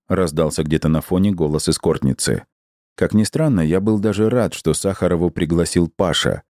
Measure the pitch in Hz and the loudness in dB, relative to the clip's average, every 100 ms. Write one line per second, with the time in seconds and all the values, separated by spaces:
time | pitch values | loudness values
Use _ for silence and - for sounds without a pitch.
0 | - 92 87 76 78 78 78 78 78 78 | -4 -2 0 0 0 -2 0 0 2 0
1 | - 92 101 90 76 76 - 78 85 78 | 0 0 0 0 0 0 0 0 0 0
2 | 67 62 - 50 - _ _ _ _ - | 0 -2 -2 -4 -6 _ _ _ _ -4
3 | 87 104 104 147 156 104 78 92 104 107 | 0 2 0 0 0 2 2 0 2 0
4 | 107 101 107 123 101 - 80 76 98 95 | 0 0 0 2 -2 -2 -2 -2 -2 -2
5 | 90 87 87 85 82 85 82 90 85 - | 0 0 0 -2 0 0 2 0 0 0
6 | 92 71 - 50 - | -2 0 -2 -4 -8